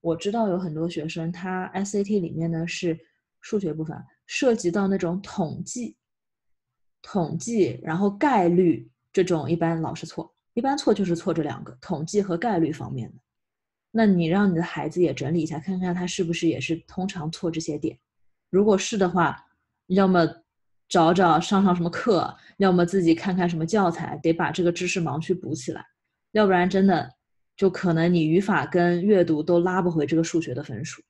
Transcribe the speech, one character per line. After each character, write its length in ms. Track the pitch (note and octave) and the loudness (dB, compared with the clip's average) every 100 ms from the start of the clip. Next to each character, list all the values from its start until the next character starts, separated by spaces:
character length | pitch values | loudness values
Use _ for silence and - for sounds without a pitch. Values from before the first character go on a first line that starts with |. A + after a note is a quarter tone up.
我 140 | E3 E3 | -2 -2
知 160 | G3+ | -2
道 160 | A#3 G#3+ | -2 0
有 100 | F3+ | -2
很 140 | F#3 | -4
多 160 | D#3 E3+ | -4 -4
学 180 | E3+ D3+ | -4 -6
生 240 | E3 E3 | -6 -6
他 360 | F3 F#3 F#3 F#3 | -6 -6 -6 -6
S 240 | F#3+ G3 G#3 | -6 -4 -4
A 40 | |
T 180 | G3+ G#3 | 0 -2
里 100 | E3 | -2
面 200 | D#3 E3 | -4 -4
呢 160 | E3 E3 | -4 -4
是 320 | - F3 E3 _ _ _ _ | -4 -4 -4 _ _ _ _
数 180 | - G#3+ | -6 -4
学 100 | F#3 | -4
部 140 | D#3 | -6
分 100 | D#3 - - _ _ | -8 -10 -16 _ _
涉 280 | - C4+ | 0 2
及 160 | A3+ F3 | 2 0
到 180 | F#3 G3 | 0 0
那 80 | G3 | 0
种 240 | F3 F3+ | -2 -4
统 420 | - - D#3+ - | -8 -6 -6 -6
计， 320 | - B3 A#3 _ _ _ _ _ _ _ _ _ _ _ | -10 -10 -12 _ _ _ _ _ _ _ _ _ _ _
统 340 | - G3+ D3+ E3 | -6 -4 -2 -4
计， 420 | A3+ A#3 D#3+ B2+ | -4 0 0 -2
然 160 | - E3 | -6 -2
后 100 | G3+ | -2
概 400 | G3+ D4+ A#3 F3 | 0 2 4 4
率 420 | F3 F3+ - - _ _ | 4 4 2 -4 _ _
这 100 | - | -2
种 280 | F3+ E3 - | 2 0 0
一 40 | |
般 240 | E3 E3 E3 | 0 0 -2
老 120 | D#3+ | -6
是 120 | D#3 E3 | -8 -12
错， 280 | - - _ _ | -12 -14 _ _
一 60 | - | -4
般 120 | C4+ C#4+ | -2 0
错 160 | - | 2
就 100 | G3+ | 2
是 100 | F#3 | 0
错 200 | E3 - | -2 -2
这 80 | E3 | -2
两 200 | C#3+ C3+ | -4 -8
个， 140 | C#3 - | -14 -18
统 240 | - D#3 E3 | -8 -8 -2
计 160 | G#3 | -2
和 160 | G3 E3+ | -2 -2
概 200 | A#3+ F#3 | -2 0
率 140 | D#3+ | 0
方 180 | - - | -2 -8
面 200 | C3 G#2+ | -10 -10
的。 40 | - _ _ _ _ _ _ _ | -14 _ _ _ _ _ _ _
那 160 | A3 G#3+ | 2 4
你 180 | F3+ | 4
让 260 | D#3+ F#3+ G3+ | 2 2 2
你 40 | |
的 80 | E3 | 0
孩 260 | F3 - D3 | -2 -4 -6
子 140 | F3 | 0
也 100 | E3+ | 0
整 220 | C3+ C3+ | 0 -2
理 80 | E3+ | -2
一 20 | |
下， 140 | D#3 D3 | -2 -6
看 200 | F#3+ F#3 | -6 -4
看 160 | F3+ | -2
他 120 | F3 F3 | -2 -4
是 180 | - | -4
不 80 | E3+ | -2
是 160 | E3 E3 | 0 0
也 100 | - | 0
是 180 | C3+ E3 _ | -4 -6 _
通 180 | - F#3+ | -8 -6
常 240 | F#3 D3+ | -6 -8
错 200 | D#3+ F3 | -6 -6
这 100 | D#3+ | -4
些 160 | D#3+ D3+ | -6 -6
点。 220 | D3+ - _ _ _ _ _ | -6 -8 _ _ _ _ _
如 160 | F3+ | 2
果 140 | G#3 G3 | 4 2
是 180 | - G#3+ | 0 0
的 100 | F#3 | 0
话， 300 | F3+ D#3 - _ _ _ _ _ | 2 0 -2 _ _ _ _ _
要 200 | F#3 F#3+ | 2 4
么 180 | F3+ D#3+ - _ _ _ _ _ | 4 2 -2 _ _ _ _ _
找 240 | F#3 E3 | 4 4
找 260 | F3+ F3+ D#3+ | 6 4 4
上 240 | E3+ G3 | 2 2
上 140 | G3 F3 | 4 2
什 60 | |
么 80 | E3+ | 0
课， 440 | - - F3+ - - - _ | -2 0 2 0 -8 -20 _
要 160 | G3 | 4
么 140 | F3+ F3 | 4 4
自 160 | G3 | 2
己 120 | E3 | 4
看 220 | E3 G3+ F#3 | 2 0 0
看 100 | F3 | 0
什 80 | |
么 120 | E3 E3 | -2 0
教 240 | G#3+ F#3 | 2 0
材， 280 | E3+ D3+ C#3+ | -2 -10 -4
得 100 | E3 | -2
把 180 | E3 D#3+ | 0 -2
这 140 | D#3+ | 0
个 80 | F3 | 0
知 160 | E3+ F3+ | 0 -4
识 100 | F#3+ | -2
盲 220 | D#3+ C#3+ | -2 -4
区 140 | E3 | -4
补 200 | F3+ C3 | -4 -4
起 180 | D#3 - | -8 -8
来， 120 | - - _ _ _ _ | -10 -14 _ _ _ _
要 140 | G#3+ G3+ | 0 4
不 40 | |
然 200 | F#3 F3+ | 4 2
真 160 | F#3+ G3 | 4 4
的 260 | E3 B2 _ _ _ _ - | 4 -2 _ _ _ _ 0
就 120 | G3 | 0
可 240 | F3+ F3+ | 2 0
能 200 | D#3+ E3+ | 2 4
你 120 | F3 | 4
语 160 | D#3 E3+ | 4 2
法 240 | G3+ F3 | 2 -2
跟 380 | C3 F3+ F3 F3 | 0 2 2 2
阅 180 | G3 G3 | 4 4
读 200 | F3 D3+ | 4 0
都 180 | D#3+ F3 | 2 2
拉 220 | F3 F#3 | 2 0
不 80 | F3+ | 0
回 160 | D#3+ C#3+ | 0 0
这 100 | D#3+ | 0
个 80 | |
数 160 | E3 E3+ | 0 -2
学 140 | D#3+ | -4
的 80 | B2 | -8
分 200 | - G#2+ | -8 -10
数。 200 | - - | -10 -14